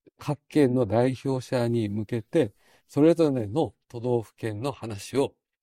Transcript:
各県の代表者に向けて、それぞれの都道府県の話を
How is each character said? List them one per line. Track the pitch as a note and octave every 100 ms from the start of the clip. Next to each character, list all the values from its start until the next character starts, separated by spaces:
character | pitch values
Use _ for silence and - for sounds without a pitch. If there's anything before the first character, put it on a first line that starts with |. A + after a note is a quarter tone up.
| _ -
各 | - C#3+ _
県 | D3+ C3
の | B2+ A2
代 | A2 C3 B2
表 | C3+ C3
者 | - C3 A#2+
に | A#2 G#2
向 | G#2 G#2
け | A#2+
て、 | - E3 A2 - _ _ _
そ | C#3+
れ | D#3
ぞ | E3 D#3
れ | C3 G#2
の | B2+ B2 - _
都 | A#2
道 | B2 A#2+
府 | G#2+ _
県 | A2+ G#2
の | C#3
話 | B2 A#2 G2+ - B2+
を | C3+ _ _ _